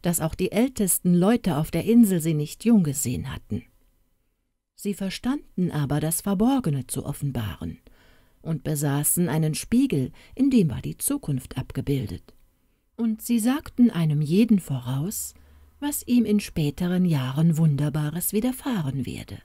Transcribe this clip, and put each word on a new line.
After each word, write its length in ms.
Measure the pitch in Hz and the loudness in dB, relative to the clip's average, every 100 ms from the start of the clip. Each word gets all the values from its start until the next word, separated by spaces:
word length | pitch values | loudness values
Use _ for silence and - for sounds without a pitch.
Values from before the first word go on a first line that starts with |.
dass 200 | 175 170 | 0 0
auch 120 | 160 | -2
die 200 | - 180 | -2 -2
ältesten 600 | 196 262 - 196 - 180 | 0 0 0 -2 0 2
Leute 440 | 175 185 240 - 143 | 4 4 2 0 -2
auf 140 | 160 | -2
der 120 | 165 | -4
Insel 380 | 185 233 220 185 | 4 6 6 4
sie 120 | 160 | 0
nicht 300 | 156 147 - | -2 -4 -4
jung 220 | 220 226 156 | 4 4 4
gesehen 480 | 139 117 123 135 | -2 -4 -4 -6
hatten. 300 | - - - - _ _ _ _ _ _ _ _ _ _ _ | -12 -8 -8 -8 _ _ _ _ _ _ _ _ _ _ _
Sie 180 | 202 | -8
verstanden 800 | 202 196 - 240 294 - - 175 | -6 -6 -6 -4 -4 -6 -2 -2
aber, 280 | 151 139 147 | 0 -2 -2
das 220 | 156 - | -2 -4
Verborgene 640 | 202 196 226 269 170 139 123 | -2 2 2 2 0 -4 -4
zu 180 | 143 - | -8 -8
offenbaren 720 | 139 143 123 101 - 85 80 - _ _ _ _ _ | -6 -4 -4 -6 -6 -10 -10 -18 _ _ _ _ _
und 220 | 156 156 | -8 -6
besaßen 640 | - 151 147 143 151 - 175 | -4 -2 -2 0 0 0 0
einen 280 | 160 156 147 | 0 0 -2
Spiegel, 580 | - 233 269 151 127 - - - | 0 0 2 0 -4 -8 -20 0
in 160 | 277 | 2
dem 180 | 254 165 | 4 2
war 120 | - | 0
die 140 | 147 160 | -8 -8
Zukunft 600 | - 285 - 135 - - | -4 -4 -4 -6 -6 -10
abgebildet. 760 | - - - 143 101 - - - _ _ _ _ _ - | -8 -6 -2 -2 -4 -10 -16 -20 _ _ _ _ _ -4
Und 260 | 233 220 | -4 -4
sie 180 | - 240 | 0 0
sagten 520 | 220 285 - - 240 | 2 -2 -4 4 4
einem 300 | 175 160 147 | 4 0 2
jeden 380 | 147 180 240 208 | 2 4 6 4
voraus, 760 | - 131 123 131 175 - - - - - - _ | 2 -8 -4 -4 -4 -6 -12 -16 -20 -20 -20 _
was 260 | 294 294 - | -6 -6 2
ihm 160 | 247 | 2
in 160 | 220 208 | 4 0
späteren 640 | - - 147 - 175 180 | 0 -2 -2 0 -2 2
Jahren 540 | 180 147 127 135 165 156 | 2 2 0 2 2 4
Wunderbares 720 | 165 139 147 151 151 165 - | 4 4 0 -2 -4 -4 -4
widerfahren 720 | 202 247 254 285 226 139 139 123 | -2 -2 -4 -4 -4 -2 -4 -6
werde. 340 | - 110 101 | -8 -12 -16